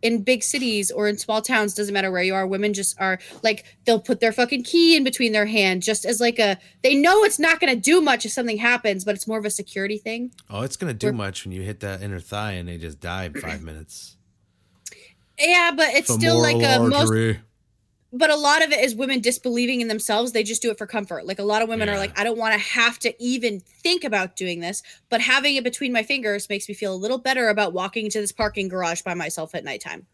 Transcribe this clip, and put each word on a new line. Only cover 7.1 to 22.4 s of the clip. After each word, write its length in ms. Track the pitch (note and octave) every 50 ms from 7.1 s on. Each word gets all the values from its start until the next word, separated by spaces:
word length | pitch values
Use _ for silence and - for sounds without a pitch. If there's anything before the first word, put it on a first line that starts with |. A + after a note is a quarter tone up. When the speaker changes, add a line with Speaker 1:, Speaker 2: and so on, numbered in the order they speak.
| F#4+ G#4 G#4+
Speaker 1:
it's 140 | G#4 - -
not 200 | D4+ E4 E4 D#4+
gonna 160 | - C#4+ B3+
do 240 | A#3 F#3+ C4+ D#4+ F#4
much 240 | D#4 D4 B3+ A#3 -
if 60 | A3 -
something 240 | - B3 A#3 A3
happens, 480 | G#3 A3+ A#3+ A#3+ A#3+ A#3+ A3+ G3 F#3+ F#3
but 100 | G#3 G3+
it's 100 | G3 -
more 120 | - A3 A3
of 60 | G#3
a 60 | G#3+
security 480 | G3+ - G3+ - - G3+ G3 G3 G#3+ G#3
thing. 340 | _ A3 A3 A#3 B3 B3 _ - _ _
Speaker 2:
Oh, 140 | - G2+ B2+
it's 140 | C3+ -
gonna 180 | - F#3+ E3+ B2+
do 140 | G#2 - G#3
Speaker 1:
We're 40 | C3
Speaker 2:
much 320 | A2+ G#2 F#2+ F#2+ - -
when 80 | G2+ F2+
you 100 | F#2+ F#2
hit 180 | G2 G#2 F2+
that 220 | - G2+ F#2+ F#2 G2
inner 180 | G2+ G2 F2+
thigh 320 | E2 - - G#2 G#2+ G#2+ G2
and 160 | F2+ F2 F2
they 100 | F2 E2+
just 220 | E2 E2 D2+ C#2+
die 240 | - F2 F2 F#2+ F#2
in 100 | E2+ D2
five 280 | - - E2 D#2+ D#2 D#2
Speaker 1:
<clears throat> 20 |
Speaker 2:
minutes. 520 | D#2+ D#2 D#2 D#2+ _ - - - - - _ _ _ _ _ _ _ _ _ _ _ _ _ _ - - - - - _ _ _ _ _ -
Speaker 1:
Yeah, 340 | C#4+ E4 F4 F4+ F4 E4+ E4
but 120 | C4+ D#4+ D4 A#3
it's 180 | C#4 - - -
still, 280 | A2 - - - -
like, 160 | - A#2 A#2
Speaker 2:
Femoral 300 | A#2 A#2 A#2 A2+ A#2 A#2
Speaker 1:
a 20 | B2
most 220 | - A2+ A#2 A2
Speaker 2:
artery. 300 | A2 A2 A2+ A2+ G#2+ A2 - _ _ _ _ _ _ _ _ _ _ _ _ _ -
Speaker 1:
But 180 | B3 D#4+ D#4
a 60 | D4+
lot 260 | D4+ D4 C#4+ D4 D#4+ D#4+
of 80 | D#4 D4
it 80 | C#4
is 140 | - C4+ A3+
women 260 | G#3+ C4+ C4 C4+ B3
disbelieving 600 | G#3+ A#3 B3 - _ B3 A#3+ A#3+ B3 A#3+ C4 B3
in 80 | A#3 A3+
themselves. 440 | G#3+ A3 - - G#3+ G#3+ A#3 B3+ A#3+
They 100 | A3+ G#3+
just 180 | G3+ A3+ G#3+ -
do 80 | A#3+
it 60 | G#3+ -
for 80 | G#3+
comfort. 400 | G3+ - A3 G3+ F#3+ F3 D#3 -
Like, 120 | F3+ F#3+ F#3+
a 60 | G3+
lot 180 | G#3 G#3 A3 A3+
of 60 | A3
women 200 | A3+ A3+ G#3+ G#3
are 40 | G3+
Speaker 2:
Yeah. 60 | G3
Speaker 1:
like, 200 | G3 G3 - G3
"I 60 | G3+
don't 120 | A#3 A#3
wanna 200 | A#3